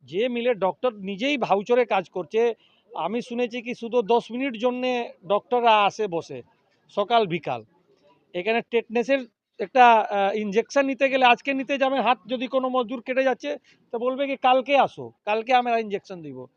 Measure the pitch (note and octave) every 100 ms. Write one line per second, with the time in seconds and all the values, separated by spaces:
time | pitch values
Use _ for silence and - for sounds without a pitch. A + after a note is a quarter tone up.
0 | B2+ E3 B3 A#3+ A#3+ A3+ F#3 F3+ B3+ G#3+
1 | F#3+ G3 C4 C#4+ F#3 F#3+ G#3 A#3+ A#3 G#3
2 | F3+ F#3+ E3+ G#3+ A#3 A3 _ _ _ -
3 | D#3+ A3+ - A#3+ B3 B3 A#3 B3 A#3 A#3+
4 | G3 A#3 - A#3+ C#4 A3 B3 B3 B3+ B3
5 | A#3+ - F3 G3+ - B3 A#3 G#3+ G3+ -
6 | G#3+ E3 D3 C3+ - _ _ _ _ -
7 | G3+ A#3 G#3 E3+ D#3+ B2 A2 _ _ _
8 | _ _ _ F3+ F3+ A3+ - A#3 A3+ A3+
9 | A#3+ C#4 B3 _ _ _ F#3+ C4 A#3+ A3+
10 | G3+ G3+ G3 G#3+ G#3+ G3 A3+ C#4+ C4+ C4
11 | C4+ C4 B3+ A#3+ - C4+ B3 C#4 C4 C4+
12 | A3 B3+ G#3 B3 B3 C4+ B3+ B3+ A3+ B3+
13 | A3+ B3+ C4 B3 D4 D4 _ _ _ A#3+
14 | A#3+ C4 C#4 C4+ C4 C4 C4 C#4 G#3+ -
15 | A#2+ _ - A3 A3+ B3+ A#3+ A#3 A3 G3
16 | - F#3 D3+ B2+ B2+